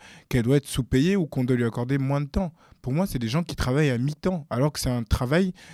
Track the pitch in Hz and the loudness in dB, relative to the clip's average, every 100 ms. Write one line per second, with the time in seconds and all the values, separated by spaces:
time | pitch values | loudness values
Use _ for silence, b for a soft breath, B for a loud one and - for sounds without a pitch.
0 | B B - 127 117 143 - - 120 131 | B B -2 0 4 2 0 -4 0 2
1 | 170 196 151 135 127 127 117 123 120 139 | 4 2 0 -2 0 2 0 -2 -2 -2
2 | 135 143 143 196 180 b b b 127 147 | 0 -2 -2 -4 -4 b b b -4 -2
3 | 196 131 113 147 170 - 127 139 147 120 | -2 -2 -2 -2 -2 -4 0 2 2 2
4 | 135 151 190 180 - 120 147 - 135 123 | -2 -2 -2 -4 -4 0 0 0 -2 -2
5 | 113 - 123 160 190 B B | -2 -2 2 2 0 B B